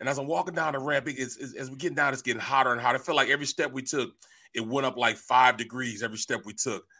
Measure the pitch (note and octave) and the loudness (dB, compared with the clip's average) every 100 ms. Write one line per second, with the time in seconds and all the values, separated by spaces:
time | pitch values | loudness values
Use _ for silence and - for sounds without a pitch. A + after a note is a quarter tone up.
0 | B2+ C#3+ C#3 E3+ F3+ E3+ D#3 C#3 C#3 C#3+ | -4 -4 -2 -2 -2 -2 -2 -2 0 0
1 | B2+ C3 B2+ - C3+ - C3 C3+ E3+ C#3+ | 0 -4 -6 -6 -10 -10 -10 -6 -4 2
2 | C#3+ C3 B2+ A2 G#2+ C3+ B2+ A#2+ A#2+ B2+ | 2 2 -2 -4 2 4 4 2 2 0
3 | D3+ D3+ C3 C#3+ C#3 - D3 C3 C3 D3 | 2 2 4 2 0 -2 -4 -4 -4 -2
4 | B2 - - - - A#2 A2+ C3 C3 A#2+ | -2 -6 -20 -20 -10 -6 -2 0 0 2
5 | A#2 A2 - B2+ B2+ A2+ A#2 B2 B2 G#2+ | 2 2 2 6 8 6 -4 -6 -8 -4
6 | A2+ G#2+ - A#2 G#2 G#2 B2 G2 - _ | -6 -6 -4 -4 -6 -4 -2 -4 -8 _